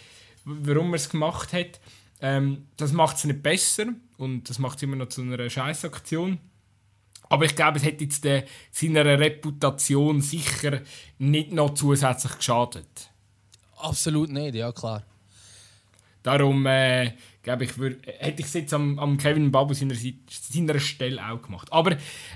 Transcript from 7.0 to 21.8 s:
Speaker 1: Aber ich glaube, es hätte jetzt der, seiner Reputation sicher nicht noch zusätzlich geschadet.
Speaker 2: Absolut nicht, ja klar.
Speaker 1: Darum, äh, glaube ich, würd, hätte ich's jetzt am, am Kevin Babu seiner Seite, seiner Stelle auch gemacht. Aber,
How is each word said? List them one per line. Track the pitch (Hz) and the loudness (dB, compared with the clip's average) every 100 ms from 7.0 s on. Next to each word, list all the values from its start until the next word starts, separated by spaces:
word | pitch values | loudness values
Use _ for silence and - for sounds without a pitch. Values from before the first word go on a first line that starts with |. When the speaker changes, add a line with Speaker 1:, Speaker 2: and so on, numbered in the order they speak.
| _ - - | _ -10 0
Speaker 1:
Aber | 143 | 4
ich | 156 | 4
glaube, | 143 151 147 | 4 2 4
es | |
hätte | 151 147 | 0 -2
jetzt | 143 - | -4 0
der, | 143 139 135 - - | 2 0 -2 -16 -10
seiner | - 160 156 | -4 2 4
Reputation | 151 143 151 151 156 147 139 143 - 139 151 147 | 6 6 4 0 -8 0 0 0 2 4 4 2
sicher | 143 165 143 - 147 135 - - - - | 0 -2 -2 -2 -2 -4 -8 -20 -18 -2
nicht | 139 147 151 | 2 2 0
noch | 160 147 | 0 0
zusätzlich | 143 143 139 135 120 - - | 2 2 4 2 0 -4 -4
geschadet. | - 120 120 85 - - - _ _ _ _ _ _ - | 0 0 0 -6 -16 -18 -20 _ _ _ _ _ _ -12
Speaker 2:
Absolut | 156 147 165 151 156 | -6 -4 0 0 0
nicht, | 139 147 113 | -4 -6 -6
ja | 117 | -6
klar. | - 113 107 - _ _ - - - - _ _ _ _ _ | -6 -8 -8 -12 _ _ -20 -20 -20 -20 _ _ _ _ _
Speaker 1:
Darum, | 123 143 139 139 135 | 2 4 4 4 4
äh, | 135 131 127 120 - - _ | 4 4 2 0 -4 -20 _
glaube | 120 123 | -6 -4
ich, | 120 - | -4 -4
würd, | 135 131 - - | -6 -6 -14 -8
hätte | 139 151 | -6 -6
ich's | 139 | -6
jetzt | 170 143 | -6 -2
am, | 147 143 143 | -2 0 0
am | 143 139 | 0 2
Kevin | 147 156 143 | 2 4 4
Babu | 135 139 | 4 2
seiner | 139 139 | 0 -2
Seite, | 117 127 127 - | -4 -6 -10 -16
seiner | - - 165 156 143 | -14 -6 -2 0 0
Stelle | 143 - 127 123 104 | 0 -4 -6 -6 -8
auch | 117 | -10
gemacht. | - 90 - | -10 -14 -2
Aber, | 160 | 2